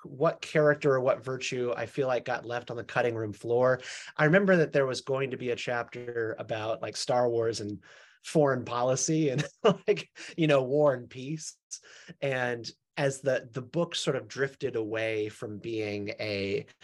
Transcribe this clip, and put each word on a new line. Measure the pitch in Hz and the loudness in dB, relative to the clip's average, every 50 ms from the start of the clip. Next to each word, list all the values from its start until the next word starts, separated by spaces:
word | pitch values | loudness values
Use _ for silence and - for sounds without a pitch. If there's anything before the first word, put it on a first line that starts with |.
| - | -18
what | 160 139 127 156 165 165 - | -16 -4 0 0 0 0 -2
character | - - - 160 151 147 147 147 - 143 131 | -6 -2 2 4 6 6 4 4 4 2 2
or | 131 | 4
what | 127 131 123 117 - | 4 2 2 2 -2
virtue | 131 131 127 - - 131 123 123 120 120 117 | -6 -8 -6 -6 -4 -4 -2 -2 -2 -2 -4
I | 117 | -6
feel | 110 - 147 135 127 | -4 -4 -2 -2 0
like | 123 117 120 | 0 -2 -2
got | 127 120 117 - | -4 -6 -6 -6
left | 117 120 123 - - | -6 -8 -8 -6 -8
on | 120 120 | -8 -10
the | - | -10
cutting | - - 131 120 120 113 | -4 -2 0 0 0 0
room | 113 110 107 98 | -2 -4 -6 -8
floor. | - - 117 117 123 127 127 127 127 - - - - - - - - | -8 -4 0 2 4 4 4 2 2 -2 -8 -14 -14 -14 -10 -2 2
I | 156 | 4
remember | 151 165 196 208 190 185 170 | 6 6 6 6 6 6 6
that | 151 147 - | 4 4 2
there | 143 135 127 | 2 2 2
was | 123 120 | 0 -4
going | - - 135 135 135 127 | -4 -2 -2 -2 -2 -4
to | 123 123 | -6 -4
be | 127 120 | -4 -4
a | 117 | -4
chapter | 110 - 127 123 120 117 - - 123 123 120 120 117 113 110 110 - | -2 -2 -2 -2 -2 -4 -4 -8 -10 -10 -6 -4 -2 -2 -2 -4 -6
about, | 113 - 117 110 107 113 113 - | -6 -6 -6 -4 -4 -4 -4 -4
like, | 120 107 104 - | -6 -8 -8 -6
Star | - - 127 123 123 123 | -2 0 2 4 4 4
Wars | 117 117 113 117 110 107 | 2 2 2 0 0 -2
and | 107 104 104 - - - - - - - _ _ - | -4 -6 -8 -10 -12 -18 -20 -20 -20 -20 _ _ -10
foreign | - - 160 147 139 131 123 113 | 0 4 4 6 6 4 2 -2
policy | - 123 120 123 131 127 120 - - 160 156 156 139 | -2 -2 0 2 2 2 0 0 0 2 2 2 2
and | 127 147 151 - - _ - | 2 0 -2 -4 -4 _ 4
<laughs> | 220 - - - - | 4 4 4 2 0
like, | 196 156 - - _ - - - - 170 | 0 0 -2 -8 _ -18 -18 -10 -2 2
you | 160 151 | 4 4
know, | 143 139 131 | 6 4 4
war | 123 139 151 151 147 131 | 2 2 4 4 4 4
and | 123 120 113 | 2 -2 -10
peace. | 117 131 127 139 160 156 - - - _ _ _ - - - - - - - - - - | -14 -12 -10 -8 -8 -8 -10 -12 -16 _ _ _ -18 -18 -18 -20 -20 -20 -20 -20 -10 -6
And | - 139 131 127 123 123 123 117 113 143 - _ _ _ _ 147 | -4 -2 -2 0 0 -2 -2 -4 -6 -10 -16 _ _ _ _ -2
as | 143 139 135 - | -2 -2 -2 0
the, | - 135 127 123 127 123 113 | 0 0 0 0 -2 -6 -10
the | 131 | -10
book | - 123 - 165 170 170 - | -10 -4 -2 -2 -2 -2 -2
sort | - - 165 131 | -2 -2 -2 -2
of | 127 110 107 | -2 -4 -8
drifted | - 127 139 135 - - 143 123 104 | -4 -4 -4 -4 -4 -4 -6 -4 -2
away | 113 110 104 113 110 110 113 110 107 107 107 | -4 -4 -2 -2 -2 -2 -2 -2 -2 -2 -4
from | - - 123 107 107 98 | -6 -8 -10 -10 -10 -10
being | 92 117 113 110 107 104 104 104 101 101 - - | -8 -6 -6 -4 -4 -4 -4 -6 -6 -8 -8 -8
a | 107 107 104 98 98 98 101 107 107 - _ _ | -6 -4 -4 -4 -2 -2 -2 -4 -4 -8 _ _